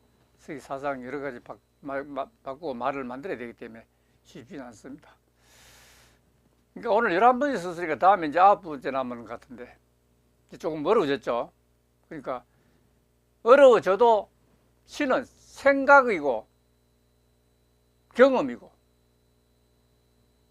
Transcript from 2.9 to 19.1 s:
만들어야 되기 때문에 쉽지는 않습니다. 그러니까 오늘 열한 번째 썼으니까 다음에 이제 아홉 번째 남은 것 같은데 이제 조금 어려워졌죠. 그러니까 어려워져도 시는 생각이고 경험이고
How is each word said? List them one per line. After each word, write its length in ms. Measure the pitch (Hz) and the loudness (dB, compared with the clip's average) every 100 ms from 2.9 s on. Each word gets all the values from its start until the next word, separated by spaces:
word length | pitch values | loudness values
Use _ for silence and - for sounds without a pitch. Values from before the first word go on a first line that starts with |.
| 139 | -6
만들어야 340 | 123 127 190 135 | -10 -12 -10 -10
되기 160 | 120 | -12
때문에 320 | 113 120 113 - _ _ _ | -16 -20 -20 -20 _ _ _
쉽지는 420 | _ 165 117 160 123 | _ -20 -20 -18 -18
않습니다. 500 | 110 - 160 - _ _ _ _ _ - - _ _ _ _ _ _ _ _ _ | -20 -20 -20 -20 _ _ _ _ _ -20 -20 _ _ _ _ _ _ _ _ _
그러니까 200 | - 214 | -14 -2
오늘 200 | 208 233 | 0 0
열한 260 | 170 233 247 | 4 4 4
번째 180 | 285 240 | -2 -4
썼으니까 400 | 180 170 175 143 | -8 -8 -6 0
다음에 300 | 175 202 156 | 2 2 0
이제 120 | 151 | 2
아홉 220 | 190 202 | 4 4
번째 300 | 180 143 147 | -2 -10 -8
남은 340 | 135 127 120 110 | -6 -8 -10 -14
것 20 | |
같은데 500 | 117 - 117 120 - _ _ _ _ _ _ _ | -16 -18 -20 -20 -20 _ _ _ _ _ _ _
이제 100 | 147 | -12
조금 280 | 175 156 147 | -10 -6 0
어려워졌죠. 680 | 226 156 139 - 120 147 _ _ _ _ _ _ | 0 2 -2 -4 -6 -6 _ _ _ _ _ _
그러니까 380 | 160 135 127 - _ _ _ _ _ _ _ _ _ | -16 -12 -12 -14 _ _ _ _ _ _ _ _ _
어려워져도 880 | 220 269 269 220 180 196 240 214 - _ _ _ _ _ _ | 6 8 8 6 4 2 4 2 -2 _ _ _ _ _ _
시는 400 | - 285 202 - | -8 -2 -2 -4
생각이고 1200 | _ _ - 277 277 269 285 247 185 143 113 - _ _ _ _ _ _ _ _ _ _ _ _ _ _ _ _ | _ _ -2 0 0 6 6 6 -2 -4 -6 -8 _ _ _ _ _ _ _ _ _ _ _ _ _ _ _ _
경험이고 580 | - 262 247 143 120 - _ _ _ _ | 2 4 4 -4 -8 -18 _ _ _ _